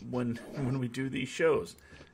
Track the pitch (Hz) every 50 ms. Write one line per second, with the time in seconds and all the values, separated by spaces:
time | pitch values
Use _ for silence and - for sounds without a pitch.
0 | 110 120 123 123 123 120 117 117 - - - 147 135 123 135 135 127 117 120 131
1 | 135 135 127 135 127 - - - 170 165 139 - 85 - - - - - - -
2 | - -